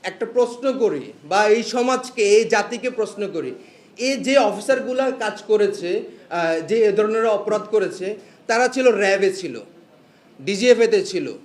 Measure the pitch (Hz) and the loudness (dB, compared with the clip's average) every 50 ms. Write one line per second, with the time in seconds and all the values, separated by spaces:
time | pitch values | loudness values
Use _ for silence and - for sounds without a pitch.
0 | - 185 180 - 240 220 226 247 240 226 240 - 262 269 247 202 240 202 151 147 | -8 -10 -6 -6 -8 -4 0 0 0 0 -2 -4 -4 -4 0 0 0 0 0 -2
1 | 127 - - - - 147 175 202 214 214 214 233 220 226 - 247 240 254 254 247 | -8 -12 -18 -20 -8 -2 0 2 4 4 4 4 2 -2 -2 -2 0 0 0 -2
2 | 254 - - - 208 202 208 220 226 - 226 208 202 - 240 226 214 254 - - | -2 -8 -4 -2 2 4 4 4 4 4 2 0 0 -2 -6 -6 -6 -6 -4 -4
3 | 214 - - - 208 180 151 170 139 127 127 - - - - - - - - - | -6 -6 -4 -8 -8 -6 -6 -6 -8 -8 -10 -12 -18 -20 -20 -20 -20 -20 -12 -4
4 | 233 262 277 247 190 254 269 277 240 208 190 190 - - 269 247 220 233 254 254 | -2 -2 -2 -2 0 2 4 4 4 4 0 -4 0 0 0 0 0 -4 -2 -2
5 | 269 262 - - 220 214 208 - - - 214 208 208 196 - - 165 175 185 214 | -2 -2 -2 -4 -6 -6 -6 -8 -2 0 2 2 2 2 0 -4 -6 -4 -4 -4
6 | - - - - - - - 175 170 165 165 165 160 147 208 233 220 208 196 208 | -6 -8 -16 -20 -14 -8 -4 -2 0 0 -2 -2 -2 -2 0 2 2 2 4 2
7 | 214 214 220 226 226 226 214 202 - 214 214 208 202 - - 214 190 170 - - | 0 0 0 0 2 2 0 0 0 -2 -2 -2 -2 0 0 0 0 0 -4 -8
8 | 180 190 214 208 - - - - - - 226 233 254 247 247 262 262 254 226 196 | -8 -10 -10 -10 -14 -20 -20 -20 -4 -2 0 2 2 0 0 2 4 4 4 4
9 | 202 190 196 190 196 190 185 - 175 151 123 113 101 - - - - _ _ - | 2 2 2 2 2 0 0 -2 -8 -10 -10 -12 -14 -16 -20 -20 -20 _ _ -20
10 | _ _ _ _ _ _ _ - 135 156 202 185 226 247 247 220 233 220 220 202 | _ _ _ _ _ _ _ -10 -6 -6 -4 0 6 4 6 6 6 2 2 0
11 | - - - 175 147 123 107 - - | 0 -2 -6 -6 -6 -8 -10 -14 -18